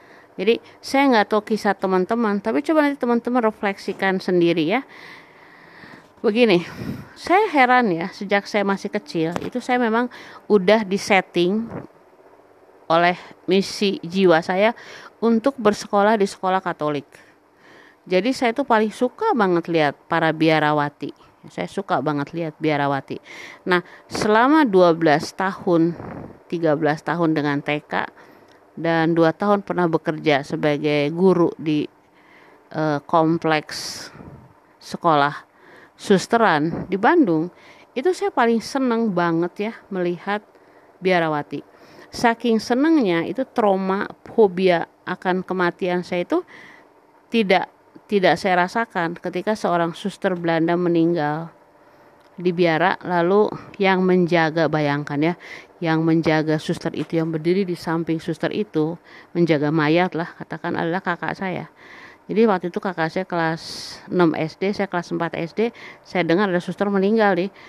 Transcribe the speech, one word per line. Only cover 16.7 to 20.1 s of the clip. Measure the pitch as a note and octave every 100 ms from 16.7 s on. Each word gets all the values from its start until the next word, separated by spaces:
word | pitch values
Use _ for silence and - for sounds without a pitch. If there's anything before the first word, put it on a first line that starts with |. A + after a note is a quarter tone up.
| D#3+ D3+ C#3+ - - - _ _ _ - - - _
Jadi | - F3+ G#3 C4
saya | A#3+
tuh | A3+ C4+
paling | A3 G#3+
suka | - B3 - A4+
banget | D4 F#3+ F3 E3+
lihat | E3 D3 - -